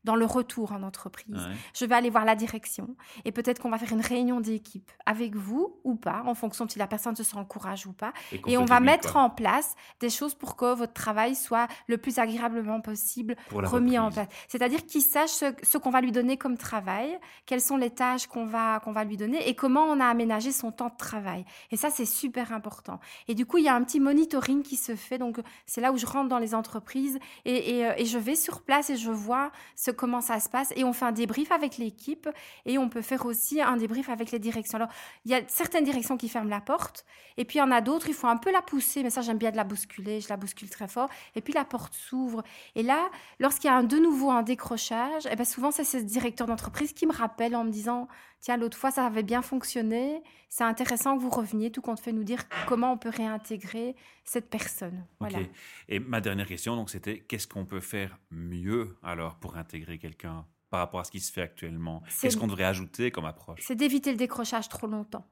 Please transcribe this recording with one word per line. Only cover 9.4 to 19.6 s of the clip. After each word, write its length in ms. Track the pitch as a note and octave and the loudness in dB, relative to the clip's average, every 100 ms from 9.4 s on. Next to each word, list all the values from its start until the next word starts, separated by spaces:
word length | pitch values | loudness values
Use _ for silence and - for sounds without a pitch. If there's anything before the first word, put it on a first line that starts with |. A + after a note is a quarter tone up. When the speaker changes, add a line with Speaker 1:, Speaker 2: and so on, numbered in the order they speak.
| A3 A#3+ - - - - | 2 2 0 -8 -14 -6
Speaker 1:
des 100 | A#3+ | -4
choses 240 | A3+ D4 | -2 -4
pour 220 | - C4+ - | -4 -10 0
que 180 | B3 | 0
votre 180 | B3 A3+ | 2 -2
travail 420 | - A3 G#3+ A#3 | -4 -2 2 2
soit 340 | C4 - A#3 A#3+ - - | 0 0 2 0 -4 -2
le 100 | A#3 | -2
plus 220 | C4+ B3 | 0 2
agréablement 640 | A3+ A3+ A#3 A3+ G#3+ A3 | 0 0 -2 -2 -2 -4
possible 520 | A3 G#3 - B3 A3 A#3+ - | -4 -4 -4 -2 -4 -6 -4
Speaker 2:
Pour 140 | G3+ | -2
la 60 | F#3+ | 2
Speaker 1:
remis 300 | A#3+ B3 B3 | 4 4 4
en 100 | A3 | 2
Speaker 2:
reprise. 180 | G#3+ G3 | 0 -6
Speaker 1:
place. » 120 | - - | -8 -8
C'est-à-dire 360 | A#3+ B3 D#4 | 0 2 2
qu'ils 160 | - D4+ | 0 2
sachent 280 | C#4 D4 D#4+ | 4 4 2
ce, 160 | - C#4 C4 | 2 -2 0
ce 160 | - D4 | 0 2
qu'on 120 | C4+ | 4
va 120 | B3+ | 4
lui 100 | B3+ | 4
donner 240 | A#3 B3 C4+ | 2 2 0
comme 220 | C4+ A#3+ | -2 -4
travail, 600 | - A3 F#3+ G3 C4+ F4 - - - | -4 -4 -2 -2 -4 -6 -12 -20 -2
quelles 160 | B3+ | 0
sont 160 | - C#4 | 2 2
les 120 | A#3+ | 0
tâches 360 | A#3+ B3+ B3+ - | 2 0 0 -4
qu'on 180 | A#3+ | -6
va, 360 | A3 A3+ A3+ A3 | -2 0 0 0
qu'on 120 | A3 | -2
va 120 | G#3+ | -2
lui 120 | G#3+ G#3 | -2 -2
donner 320 | G#3 D4+ - | 0 0 0
et 60 | |
comment 300 | A#3+ | 2